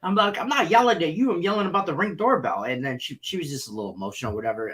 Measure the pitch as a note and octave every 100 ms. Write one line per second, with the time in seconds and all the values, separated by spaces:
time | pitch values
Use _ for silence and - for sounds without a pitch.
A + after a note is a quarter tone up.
0 | F3+ G3+ G3+ G3+ A#3 C#4+ E3+ A3+ B3 G#3+
1 | E3 E3 C4 F3+ F#3 G#3 G3 F3+ F3+ D3
2 | G#3 D#3+ A3 C4 A#2 G2+ G#2+ B2+ C3+ B2
3 | - - - F#3+ D#3 C#3 A2+ G#2+ G2+ F2+
4 | G2 G#2 B2 G#2 A2 A2 A2